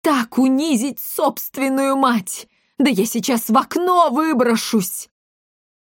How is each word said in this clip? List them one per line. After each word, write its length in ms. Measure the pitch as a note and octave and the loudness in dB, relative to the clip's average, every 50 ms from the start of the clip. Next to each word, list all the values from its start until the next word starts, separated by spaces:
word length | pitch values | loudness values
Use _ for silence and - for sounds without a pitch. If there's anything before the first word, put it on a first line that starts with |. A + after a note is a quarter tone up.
Так 380 | _ D#4+ D4 C4 A#3 A#3 - - | _ 0 0 0 0 -2 0 2
унизить 600 | C4 C4 C4 C4 D4+ E4 D4+ G#3+ A3+ C#4+ A#3 - | 2 4 2 2 0 0 0 0 0 -2 -6 -8
собственную 960 | - - - - D#4+ - - - - - _ - C4+ C4+ C4 C4+ C#4 C4+ C4+ | -12 -10 -4 0 0 0 -2 -2 -12 -12 _ -4 -4 -2 0 0 0 0 0
мать! 520 | C4+ C4+ B3+ A#3+ A3 - - - - - _ _ _ _ _ _ _ | 2 2 2 0 0 -2 -6 -12 -12 -14 _ _ _ _ _ _ _
Да 120 | C#4 D4 | 0 2
я 160 | B3 F#3 G3+ | 2 2 0
сейчас 440 | A3+ - A#3 A3 - C4 A#3 - - | -2 -2 -4 -2 -2 -2 -2 0 2
в 60 | A3 | 2
окно 540 | C4 B3+ - - D#4+ F4 F4+ F4+ F4 E4+ D4+ | 2 2 2 -2 -2 0 2 4 4 4 2
выброшусь! 1000 | A#3 A3 - - D#4 A#3+ B3+ A#3+ A3+ A3 - - - A3 F3+ - - - - _ _ _ _ _ _ _ _ _ _ _ _ _ _ _ | 2 0 0 0 2 2 2 2 2 0 -2 0 0 0 0 0 -6 -10 -14 _ _ _ _ _ _ _ _ _ _ _ _ _ _ _